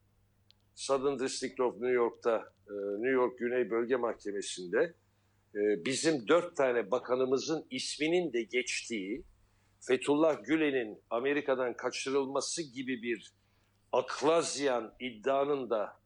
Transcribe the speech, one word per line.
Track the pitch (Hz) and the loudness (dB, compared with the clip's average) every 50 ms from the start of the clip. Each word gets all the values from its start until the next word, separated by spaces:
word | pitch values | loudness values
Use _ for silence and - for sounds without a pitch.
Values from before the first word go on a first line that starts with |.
| _ _ _ _ _ _ _ _ _ _ _ _ _ _ _ | _ _ _ _ _ _ _ _ _ _ _ _ _ _ _
Southern | - - - 139 135 127 143 139 120 | -8 -2 0 2 2 2 2 0 0
District | 131 127 - - 139 131 - - | -2 -4 -4 -4 -6 -6 -2 0
of | 127 120 - | 0 0 0
New | 101 120 127 127 | 0 0 2 4
York'ta, | 123 120 110 - - - 120 113 101 101 - _ _ _ 104 | 4 4 2 0 0 0 0 0 0 -2 -6 _ _ _ -10
e, | 104 | -8
New | 101 98 101 101 101 117 131 | -6 -4 -4 -2 -2 0 2
York | 135 127 123 117 123 - | 2 4 2 2 0 -2
Güney | 117 120 123 127 123 95 | -4 -2 0 0 0 2
Bölge | 113 113 120 113 131 | 0 0 0 0 0
Mahkemesi'nde, | 123 120 113 98 - - 104 98 101 92 - - 90 90 87 90 123 165 170 - _ _ _ _ _ _ _ _ _ _ _ - | 0 0 -2 -4 -4 -6 -6 -6 -6 -6 -8 -8 -8 -6 -2 0 0 0 0 -2 _ _ _ _ _ _ _ _ _ _ _ -4
e, | 104 104 107 104 - - | 0 2 2 2 2 0
bizim | 127 135 127 - 165 160 135 110 | -2 -2 0 2 2 2 2 4
dört | 95 156 175 175 175 - | 4 4 4 4 2 0
tane | - 139 127 120 120 104 92 | 0 2 2 2 2 0 0
bakanımızın | 123 123 - - 123 127 131 127 135 127 117 143 160 156 - - | -2 -2 0 0 0 2 2 2 2 2 0 0 -4 -4 -4 -6
isminin | 127 127 - - - - 147 160 170 180 175 151 120 | -8 -8 -6 -6 -4 -2 0 2 2 2 0 0 -2
de | 120 113 | -4 -4
geçtiği, | 101 113 127 123 - - - - - 117 104 92 98 113 151 - - _ _ _ _ _ _ _ _ _ _ | -2 -2 -4 -2 -2 -4 -6 -6 -6 -6 -6 -4 -4 -6 -8 -8 -12 _ _ _ _ _ _ _ _ _ _
Fethullah | - - 127 127 - 143 147 147 160 160 147 104 104 | -2 0 0 0 2 2 2 4 4 4 2 2 -2
Gülen'in | 120 156 160 156 147 135 127 117 107 98 - _ - | 0 0 2 2 2 2 0 -2 -4 -8 -12 _ -4
Amerika'dan | 113 117 127 139 143 147 143 143 131 127 131 120 110 | -2 0 0 0 0 0 0 0 0 0 0 -2 -4
kaçırılması | - - 127 123 - - 135 135 143 135 131 139 139 127 - - 170 | -4 -6 -6 -6 -4 -4 -2 0 0 0 0 -2 -4 -4 -4 -4 -6
gibi | 165 139 113 131 131 123 131 113 | -8 -8 -8 -8 -6 -6 -6 -6
bir | 110 120 117 95 - - _ _ _ _ _ _ _ _ _ _ _ _ | -4 -4 -6 -6 -8 -14 _ _ _ _ _ _ _ _ _ _ _ _
akla | - 123 123 - - - 131 151 165 170 | 0 0 0 0 -2 0 2 4 4 4
ziyan | 147 - - 131 143 135 123 120 110 107 - - | 2 0 -2 0 0 2 2 0 -2 -4 -10 -8
iddianın | 123 127 117 107 104 135 135 139 139 143 147 139 127 107 | -8 -8 -8 -4 -2 0 2 2 2 2 0 -2 -2 0
da | 117 107 98 90 - - _ | 0 0 -2 -2 -8 -14 _